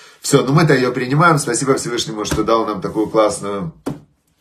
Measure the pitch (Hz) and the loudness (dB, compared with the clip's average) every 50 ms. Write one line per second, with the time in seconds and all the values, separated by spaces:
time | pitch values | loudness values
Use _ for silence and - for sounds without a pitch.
0 | - - - _ - - 139 127 117 127 143 175 170 151 135 123 127 - - 127 | -20 -20 -18 _ -2 2 2 2 4 4 4 4 4 4 4 4 2 0 0 -2
1 | 123 123 139 151 175 170 160 147 - 123 117 - 139 135 131 - - 120 120 113 | -2 -2 2 2 4 4 4 2 0 -2 -2 0 0 0 0 0 -2 -4 -4 -6
2 | - - 110 107 104 98 - 110 101 110 113 113 107 107 104 92 101 95 - 110 | -6 -6 -6 -6 -6 -4 -2 -2 0 2 2 0 0 -2 -4 -6 -6 -6 -4 -2
3 | 107 101 - 110 107 101 101 - 98 101 101 98 90 80 - - - - - - | -2 0 2 2 2 2 0 -4 -6 -6 -6 -6 -6 -8 -10 -12 -12 -12 -12 -12
4 | - _ _ _ _ _ _ _ | -14 _ _ _ _ _ _ _